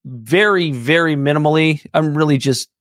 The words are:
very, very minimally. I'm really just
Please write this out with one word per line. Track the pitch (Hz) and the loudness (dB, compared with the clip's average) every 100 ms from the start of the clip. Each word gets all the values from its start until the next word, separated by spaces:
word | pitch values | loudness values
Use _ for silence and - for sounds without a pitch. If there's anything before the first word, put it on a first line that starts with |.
| 131 | -18
very, | 123 110 175 208 190 165 | -16 -2 2 2 0 -2
very | 127 120 165 165 | -4 0 0 2
minimally. | 147 143 151 151 156 160 151 - | 0 0 0 2 2 2 -2 -4
I'm | 156 156 147 | -2 0 0
really | 156 139 | 0 0
just | 139 123 - _ | 0 -4 -6 _